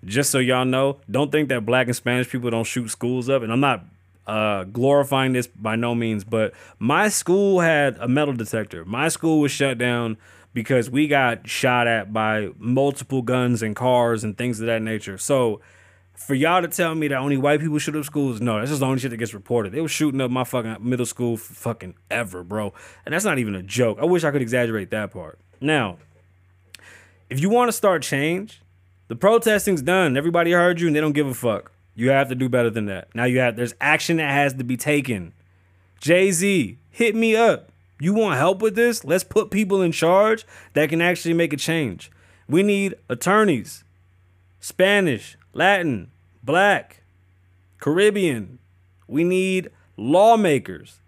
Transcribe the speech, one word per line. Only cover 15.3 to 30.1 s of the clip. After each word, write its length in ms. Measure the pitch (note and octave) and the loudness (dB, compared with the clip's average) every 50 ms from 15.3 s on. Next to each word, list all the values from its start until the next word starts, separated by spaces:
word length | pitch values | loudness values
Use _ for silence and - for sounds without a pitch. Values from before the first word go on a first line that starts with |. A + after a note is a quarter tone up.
| D3 C3 B2+ A#2 G#2 - - - _ _ _ _ _ _ _ _ _ | 0 2 2 0 -2 -4 -10 -20 _ _ _ _ _ _ _ _ _
for 200 | - - - C#3+ | -20 -6 -4 -2
y'all 280 | C3 C#3 E3 F3 F#3 F3 | 0 2 2 2 2 0
to 60 | E3+ | -2
tell 260 | - - F3 E3 D#3+ | -2 -2 -2 -2 -2
me 140 | D#3+ D#3 D3 | -2 -4 -2
that 80 | C#3 | -2
only 200 | C3 C3 C#3+ C#3+ | -2 -2 -2 -2
white 240 | C3+ B2+ C#3+ D3 D3+ | 0 2 2 0 0
people 180 | D3+ E3 D3 D3+ | 0 -2 -2 -2
shoot 160 | C#3 - D3 | -4 -4 -4
up 100 | D#3 C#3+ | -6 -6
schools, 360 | C#3+ - D3+ C#3+ C3+ A#2+ G#2+ | -4 -4 -2 -2 -2 -2 -2
no, 180 | A#2 B2 A2+ G#2+ | -2 -2 -2 -2
that's 120 | G#2+ C3+ | -2 -2
just 100 | D3+ C#3+ | -2 -2
the 60 | C3+ | 0
only 120 | C3 C3+ C3 | 0 0 -2
shit 120 | A#2 C3+ | -2 -6
that 80 | A#2 A2+ | -6 -6
gets 160 | A#2 G#2+ G#2+ | -8 -8 -8
reported. 380 | G2+ G2 - B2 A#2+ G#2+ G2 F#2+ | -12 -8 -2 -2 -2 -2 -2 -4
They 100 | C#3 E3 | -6 -6
were 60 | D3+ | -4
shooting 320 | - - D#3 D3+ C3 C3+ | -2 -2 -2 -2 0 -2
up 100 | C3 B2 | -2 -2
my 140 | B2 B2+ B2+ | -2 -4 -4
fucking 340 | - - B2+ A2+ A2+ A2+ F#2 | -2 -4 -6 -4 -4 -8 -8
middle 260 | G#2 B2 C3 A#2+ B2 | -4 -4 -2 -2 -2
school 280 | A2+ - - B2 A#2+ A#2 | -6 -4 -4 -4 -4 -4
f-, 60 | G#2+ | -4
fucking 540 | - - - - - A#2+ A2+ - - F#2 E2+ _ _ _ | -8 -14 -20 -10 -8 -8 -8 -8 -10 -18 -18 _ _ _
ever, 320 | - A2+ A#2+ G2 F#2 F2+ F2+ | -6 -6 -6 -6 -10 -14 -12
bro. 300 | F2 G2+ G#2+ G#2+ G2+ - - - - - - _ | -8 -6 -6 -6 -6 -10 -12 -20 -20 -20 -18 _
And 80 | - D3 | -6 -6
that's 120 | E3+ G3+ | -4 -2
not 140 | G#3+ E3 C3+ | 0 0 0
even 160 | B2 G#2+ G2+ | -2 -4 -4
a 80 | F#2 F#2 | -8 -8
joke. 360 | F#2+ F#2+ A#2+ B2+ A2+ G#2 F2+ | -8 -2 0 0 0 0 0
I 60 | C3 | 0
wish 180 | E3+ F3+ F3 D#3+ | 2 2 2 2
I 60 | D#3 | 0
could 100 | C#3 C#3+ | 0 -2
exaggerate 500 | B2+ A2+ A#2+ B2+ A#2+ A#2 A2+ G#2+ G2 E2+ | -2 0 0 0 0 0 -2 -4 -4 -4
that 220 | - G#2+ G#2 F#2+ - | -6 -6 -6 -8 -10
part. 260 | F#2+ E2+ D2 - _ _ _ _ _ | -14 -16 -16 -18 _ _ _ _ _
Now, 380 | C3 C#3+ D#3 D3 A#2+ G2+ F2 - - _ _ _ _ _ _ _ _ _ _ _ _ _ _ - - - - - - _ _ _ _ _ | -2 0 0 0 0 -2 -6 -10 -18 _ _ _ _ _ _ _ _ _ _ _ _ _ _ -20 -20 -20 -20 -20 -20 _ _ _ _ _
if 100 | B2 C3 | -6 -2
you 120 | D3+ F#3+ | 0 2
wanna 220 | G#3+ A#3+ B3 A#3+ A3 | 2 2 2 2 0
start 300 | - - G3+ F#3 D#3+ C3 | 0 2 2 2 2 -2
change, 600 | - - C#3 C#3+ D#3 E3+ F#3 G3+ A3 - - _ _ _ _ _ _ _ _ _ _ | -2 -2 0 0 0 -2 -2 -6 -10 -18 -20 _ _ _ _ _ _ _ _ _ _
the 60 | A#2 | -8
protesting's 680 | A#2 - G3 A3+ A#3 A3+ A3+ G#3+ G3+ - G#3 F#3+ D#3+ B2+ | 0 2 4 4 4 4 2 0 2 2 0 0 0 0
done. 340 | C#3+ F3+ F#3+ F#3 D#3+ | 0 2 2 2 2